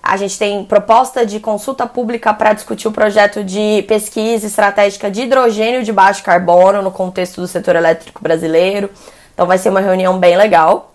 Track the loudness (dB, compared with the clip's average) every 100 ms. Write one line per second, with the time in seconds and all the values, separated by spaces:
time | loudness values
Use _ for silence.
0 | -4 -4 -4 -4 -4 -4 -4 -4 2 2
1 | 2 -2 -4 -4 -6 -6 -6 -6 -6 -6
2 | -6 -4 -2 0 0 0 -6 -8 -6 -2
3 | 0 2 0 0 -6 -4 0 0 0 -2
4 | -2 -6 -4 -4 -4 0 0 2 0 0
5 | -8 -6 0 2 2 0 -2 -2 -2 2
6 | 2 2 0 0 4 4 6 4 -2 -4
7 | -6 -4 -8 -8 -8 -4 0 2 2 0
8 | -6 -10 -2 -2 0 0 0 -2 -8 -12
9 | -20 -20 _ -4 0 2 2 0 0 0
10 | 0 2 4 4 4 4 4 0 -4